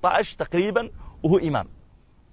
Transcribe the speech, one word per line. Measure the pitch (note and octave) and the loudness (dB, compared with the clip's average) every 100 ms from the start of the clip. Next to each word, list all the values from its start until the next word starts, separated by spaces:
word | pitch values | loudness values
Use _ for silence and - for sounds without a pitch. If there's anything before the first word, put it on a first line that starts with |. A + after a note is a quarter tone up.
عشر | F3+ F#3 G#3+ - | 2 0 -2 -4
تقريبًا | D#3 F3 G3+ G#3+ A#3 - - - | -4 0 0 0 -4 -10 -18 -4
وهو | D#3+ F#3 | 2 2
إمام. | E3+ C3 - - - - _ _ _ | 2 -2 -4 -12 -20 -20 _ _ _